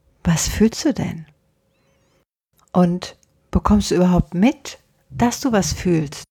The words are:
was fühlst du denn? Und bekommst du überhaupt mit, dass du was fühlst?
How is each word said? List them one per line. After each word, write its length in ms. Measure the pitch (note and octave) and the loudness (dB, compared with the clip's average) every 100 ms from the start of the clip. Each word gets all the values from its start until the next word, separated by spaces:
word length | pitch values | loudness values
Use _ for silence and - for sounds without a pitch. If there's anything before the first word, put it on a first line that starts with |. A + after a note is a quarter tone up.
| _ _ | _ _
was 240 | - E3 - | -2 0 0
fühlst 380 | - A3 - D#4 | 0 0 0 -4
du 80 | |
denn? 320 | - F3+ E3 D#3+ _ _ _ _ _ _ _ _ _ _ _ _ _ _ | -2 -4 -8 -14 _ _ _ _ _ _ _ _ _ _ _ _ _ _
Und 460 | F#3 F3 F3+ - - _ _ _ | 2 2 0 -8 -18 _ _ _
bekommst 400 | - - G#3 - | -2 2 2 2
du 40 | E3 | 2
überhaupt 380 | F3+ F3 - | 4 2 0
mit, 460 | F3 A3+ - - - _ _ _ | 0 0 0 -8 -20 _ _ _
dass 320 | - A#3+ - | -4 -2 -2
du 100 | C4+ | -2
was 220 | G#3+ F#3 | 0 -2
fühlst? 500 | - F#3 E3 C#3+ - - | -2 -2 0 -2 -8 -18